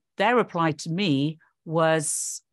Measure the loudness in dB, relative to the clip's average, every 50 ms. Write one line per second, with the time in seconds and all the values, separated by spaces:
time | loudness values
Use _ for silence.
0 | _ _ _ 0 0 2 4 2 2 0 0 0 0 0 0 -2 -6 -6 -4 -2
1 | 0 0 2 2 0 -2 -4 -6 _ _ _ _ _ -4 0 2 4 4 4 2
2 | 0 -2 -4 -6 -6 -8 -10 -12 -14 _